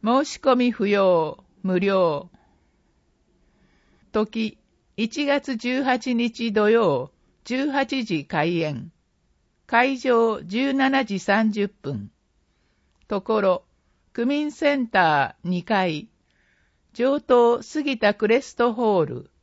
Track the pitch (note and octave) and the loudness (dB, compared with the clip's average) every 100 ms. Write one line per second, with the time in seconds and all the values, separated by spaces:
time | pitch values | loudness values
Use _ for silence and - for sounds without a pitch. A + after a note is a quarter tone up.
0 | G#3+ B3+ D4 - C4+ B3+ B3 A3 G3+ G3+ | 0 0 0 -4 0 2 2 0 0 2
1 | F#3+ F3 D#3 - _ _ F#3 F3+ G3 G3 | 4 2 0 -6 _ _ -2 0 2 2
2 | F3 D3 - _ _ _ _ _ _ _ | 2 0 -8 _ _ _ _ _ _ _
3 | _ _ _ _ _ _ _ _ _ _ | _ _ _ _ _ _ _ _ _ _
4 | _ G#3+ G#3+ A3+ G#3+ - _ _ _ - | _ -4 -2 -4 -6 -8 _ _ _ -6
5 | A3+ C#4+ C#4+ C#4+ C#4 A#3+ A#3+ B3+ C4 B3+ | -6 -4 -2 -2 -2 -6 -4 -2 0 -2
6 | - A#3+ A#3+ A#3 A#3 G#3 G#3 A3+ G3+ C3+ | -2 -2 -2 -2 -2 0 2 4 2 0
7 | C3 _ _ _ - B3+ C#4+ C#4 C#4 C4+ | -4 _ _ _ -6 -4 -2 -2 -2 -4
8 | A3+ E3 C#3 E3 D#3+ F3 D#3 C3+ D#3+ _ | -4 -4 -4 -2 0 0 -4 -6 -12 _
9 | _ _ _ _ _ _ _ A#3 B3+ C4+ | _ _ _ _ _ _ _ 0 2 0
10 | B3 A#3+ A3+ A3 E3+ G3+ C#4 C4+ C4+ C4+ | 0 2 2 -2 -6 -4 -2 2 2 0
11 | B3+ G3 - G3+ A3 G#3 G3+ _ C3+ B2 | -2 -4 0 2 2 0 -4 _ -10 -10
12 | G2+ _ _ _ _ _ _ _ _ _ | -10 _ _ _ _ _ _ _ _ _
13 | _ G3+ G3 A3 G3 F3+ _ _ _ _ | _ -8 -2 0 2 0 _ _ _ _
14 | _ - A#3 C#4+ D4+ D4 D4 C#4+ A#3 G3 | _ -4 -2 -2 -4 -2 0 0 0 2
15 | E3+ D3 C3+ - E3+ F3+ - G#3 F#3 D3+ | 4 2 0 -4 -6 -6 -2 -2 0 -4
16 | A3 _ _ _ _ _ _ _ _ - | -10 _ _ _ _ _ _ _ _ -2
17 | B3 C#4+ - B3 A#3+ A#3 - D#4 C#4+ B3+ | -2 -2 2 4 6 2 -4 -6 -4 0
18 | G#3 G#3 G#3 A#3 - - A#3+ A3 A#3 G3 | 0 0 2 2 0 -2 -2 0 0 2
19 | D3 B2 - _ | 0 -4 -14 _